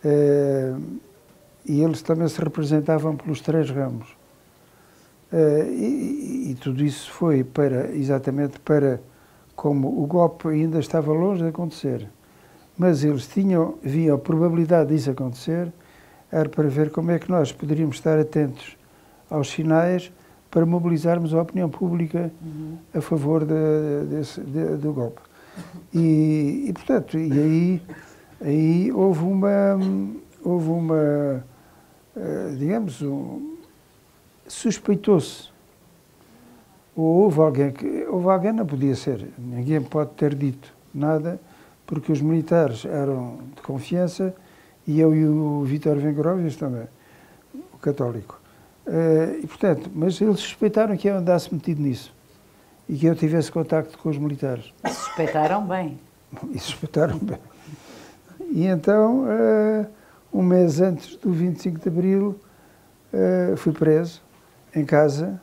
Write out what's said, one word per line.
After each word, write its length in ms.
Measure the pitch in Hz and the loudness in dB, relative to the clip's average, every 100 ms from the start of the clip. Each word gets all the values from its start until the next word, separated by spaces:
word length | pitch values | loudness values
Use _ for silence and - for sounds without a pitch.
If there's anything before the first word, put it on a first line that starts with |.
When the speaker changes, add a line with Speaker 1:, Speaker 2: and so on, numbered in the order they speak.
Speaker 1:
Eh, 720 | 156 147 147 143 139 139 131 131 156 180 - - _ _ _ _ - | 2 4 4 4 2 0 -2 -6 -10 -12 -16 -20 _ _ _ _ -4
e 160 | 147 | 0
eles 200 | 160 151 | 2 0
também 260 | - 165 165 | -2 0 0
se 120 | 156 | -2
representavam 720 | 160 151 147 151 147 160 156 147 | -4 -2 0 0 2 0 0 -4
pelos 260 | - 143 | -6 -6
três 280 | - 160 139 | -2 0 0
ramos. 380 | 131 135 120 - - _ _ _ _ _ _ _ _ _ _ _ | -2 -4 -6 -12 -20 _ _ _ _ _ _ _ _ _ _ _
Eh, 360 | 170 151 151 170 | 2 4 4 0
e, 760 | - 214 285 180 - - 262 240 | -2 -2 -2 -4 -6 -6 -6 -6
e, 40 | |
e 40 | 127 | -6
tudo 280 | 143 131 | -4 0
isso 280 | 147 139 - | -2 -2 -14
foi 320 | - 170 143 | -2 2 2
para, 480 | 127 - 143 127 147 | 0 0 0 0 -2
exatamente 680 | 151 135 135 135 135 143 - | -4 -2 0 -2 -2 -4 -6
para, 400 | - 151 139 123 - - _ _ _ - | 0 2 4 0 -8 -20 _ _ _ -4
como 460 | 151 143 131 262 | -2 0 0 -2
o 60 | 143 | 0
golpe 400 | 175 170 170 165 | 4 4 2 -2
ainda 320 | 156 160 160 | 0 0 0
estava 320 | 139 165 151 | 0 0 0
longe 300 | 156 180 190 | 0 0 0
de 60 | 165 | -2
acontecer, 600 | 160 175 - 143 120 107 - _ - - - _ - | -4 -8 -6 -6 -6 -8 -18 _ -20 -20 -20 _ 0
mas 260 | 180 151 | 2 4
eles 240 | 151 143 - | 2 0 -2
tinham, 480 | - 196 175 165 - | 0 2 2 2 -2
viam 320 | 139 147 160 143 | -4 0 2 2
a 40 | |
probabilidade 760 | - 160 170 165 160 170 143 151 | 2 2 2 2 4 4 4 2
disso 160 | 131 | 0
acontecer, 600 | 127 127 123 - 170 175 - - - - - _ | -4 -4 -6 -6 -4 -6 -10 -20 -20 -20 -20 _
era 160 | 160 151 | -2 -2
para 200 | - 151 | 0 0
ver 200 | 135 151 | 2 0
como 200 | 151 165 | 0 0
é 80 | 170 | -2
que 100 | - | 0
nós 220 | 185 135 | 0 0
poderíamos 460 | - 147 156 160 135 | -2 -4 0 -2 -2
estar 200 | 160 156 | 0 2
atentos 600 | 156 156 147 127 - - _ _ _ _ _ | 2 0 -2 -4 -16 -20 _ _ _ _ _
aos 220 | 156 139 | -4 -4
sinais 600 | - 160 160 175 180 175 - - - _ | -2 2 4 4 0 -4 -20 -20 -20 _
para 160 | 165 165 | 2 2
mobilizarmos 680 | 175 170 165 165 175 165 | 2 2 0 2 0 2
a 80 | 160 | 0
opinião 280 | 165 185 170 | 0 -2 -4
pública 640 | - 180 170 165 170 170 - | -2 -2 0 -2 -2 -4 -8
Speaker 2:
Uhum. 360 | 165 151 156 165 - | -14 -12 -12 -12 -8
Speaker 1:
a 80 | 165 | -6
favor 440 | - 160 143 160 151 | -2 -2 2 0 2
de, 600 | 156 156 151 151 143 147 | 0 2 0 0 -2 -4
desse, 320 | 147 139 - | -6 -6 -10
de, 360 | - 143 160 151 | -8 -4 -4 -2
do 160 | 151 | -4
golpe. 260 | 143 117 - - - - - - - - | -4 -6 -8 -20 -20 -20 -20 -18 -20 -6
E, 720 | 165 165 156 156 156 143 220 277 | 0 4 4 4 2 0 -2 -4
e, 60 | |
portanto, 440 | 175 - 247 143 160 | -6 0 -2 0 -4
e 120 | 160 | 0
aí, 480 | 139 151 160 175 180 - - - - - - | 2 4 2 2 0 -6 -20 -20 -20 -20 -10
aí 500 | 165 151 160 170 208 | -2 2 4 2 2
houve 320 | 240 190 165 175 | 2 2 2 0
uma, 520 | 196 202 202 196 196 190 190 196 226 - - | 0 2 2 2 2 0 -2 -4 -10 -18 -10
houve 260 | 180 175 160 | -2 -2 0
uma, 720 | 170 165 160 151 147 143 131 127 - - - _ _ _ 240 | -2 0 2 2 2 0 -4 -8 -20 -20 -20 _ _ _ -10
eh, 400 | 185 151 - 135 | -6 -6 -6 -4
digamos, 440 | 143 220 202 123 | -2 -2 -4 -6
um, 560 | 143 139 135 - 294 330 349 _ _ _ _ _ _ _ - | -6 -6 -8 -10 -12 -14 -20 _ _ _ _ _ _ _ -20
suspeitou-se. 1000 | - 233 - - 202 208 190 - - - _ _ _ _ _ _ _ _ - - - _ _ _ - | -6 -4 -2 0 0 4 2 2 -12 -20 _ _ _ _ _ _ _ _ -20 -20 -20 _ _ _ -2
Ou 280 | 160 170 | 2 6
houve 160 | 208 151 | 4 6
alguém 300 | 156 135 139 | 4 4 0
que, 340 | 135 - - - | 0 -6 -4 -4
houve 200 | 185 180 | 0 2
alguém, 220 | 190 190 | 2 2
não 120 | 226 190 | 0 -2
podia 300 | 143 139 127 | 0 0 0
ser, 320 | - 120 - - | -2 -6 -8 -14
ninguém 440 | 123 120 127 156 | -10 -6 -2 -2
pode 300 | 131 156 147 | 0 -2 -2
ter 220 | - 147 | 0 -2
dito 400 | 143 143 131 - - _ | 0 -2 -4 -14 -20 _
nada, 460 | 135 147 156 160 185 - - - _ - | -4 0 0 -2 -8 -14 -20 -20 _ -8
porque 260 | 151 135 | -8 -2
os 100 | 151 | 0
militares 640 | 147 160 160 170 147 113 - | 2 0 2 2 2 -2 -6
eram 520 | 151 139 131 123 120 127 - | -4 -2 -2 -6 -12 -18 -16
de 60 | |
confiança 720 | - 135 - 175 180 175 190 185 - - - _ - | -10 -8 -4 -2 -2 -2 -4 -4 -20 -20 -20 _ -2
e 120 | 151 | 4
eu 160 | 160 156 | 6 6
e 100 | 156 | 4
o 380 | 151 151 147 | 2 0 0
Vítor 340 | 139 147 151 143 | -2 -2 0 0
Vengrovius 580 | 147 147 156 185 170 127 | 0 0 0 0 -2 -4
também, 320 | 143 123 113 - - - - - _ 262 349 | -6 -8 -10 -18 -20 -20 -20 -20 _ -20 -20
o 40 | - | -6
católico. 640 | 151 139 123 110 101 - _ - - _ - | -4 -2 -2 -4 -10 -20 _ -20 -20 _ -4
Eh, 540 | 165 165 160 165 311 | 0 4 4 2 -4
e, 40 | 214 | -8
portanto, 420 | - 208 156 - | -2 0 0 -2
mas 260 | 156 165 170 | -2 -2 2
eles 180 | 214 190 | 2 2
suspeitaram 560 | - - 214 214 214 196 | -2 -2 0 2 0 0
que 100 | 202 | 0
eu 80 | 196 | 0
andasse 360 | 175 175 - | 2 2 2
metido 280 | 165 151 151 | -6 -4 -2
nisso 320 | 143 123 - _ _ _ _ _ _ _ - | -2 -4 -10 _ _ _ _ _ _ _ -8
e 100 | 139 | 2
que 80 | 165 | 2
eu 100 | 165 | 4
tivesse 360 | 156 165 143 | 2 2 0
contacto 440 | 170 156 160 156 - | -2 0 0 -2 -8
com 100 | 160 | -6
os 80 | 156 | -2
militares. 560 | 151 139 135 123 117 _ - | -4 -4 -4 -6 -10 _ -8
Speaker 2:
Suspeitaram 760 | 262 - - 160 156 156 190 202 | -8 -10 -4 -2 0 0 0 -2
bem. 340 | 185 165 135 - _ _ - 277 | -4 -4 -8 -18 _ _ -14 -10
Speaker 1:
E 60 | 285 | -10
suspeitaram 600 | - - 156 160 160 151 | -10 -10 -4 0 0 0
bem. 180 | 107 98 - - - 151 - - - - _ - 359 | -6 -8 -12 -20 -20 -20 -20 -20 -20 -20 _ -16 -6
E 140 | 220 180 | -2 0
então, 600 | 180 147 214 214 254 254 | 2 2 4 4 2 0
eh, 560 | 214 226 214 214 214 208 - - - _ | 2 2 4 2 0 -4 -10 -20 -20 _
um 80 | 196 | 0
mês 400 | 180 180 175 147 | 4 6 4 4
antes 340 | 190 160 - - | 2 0 -8 -6
do 140 | 208 | -2
vinte 260 | 170 180 170 | 0 -2 -2
e 20 | |
cinco 180 | 185 160 | -6 -4
de 80 | 180 | -4
Abril, 520 | 165 185 196 202 196 - _ - _ _ _ _ | 0 2 2 0 -4 -14 _ -20 _ _ _ _
eh, 400 | 190 185 185 180 190 | 0 2 2 0 0
fui 140 | - | -2
preso 480 | 156 156 156 170 - _ _ _ _ _ 160 | 0 2 2 0 -8 _ _ _ _ _ -4
em 80 | |
casa. 560 | 143 147 151 139 175 190 | 2 4 4 2 -4 -8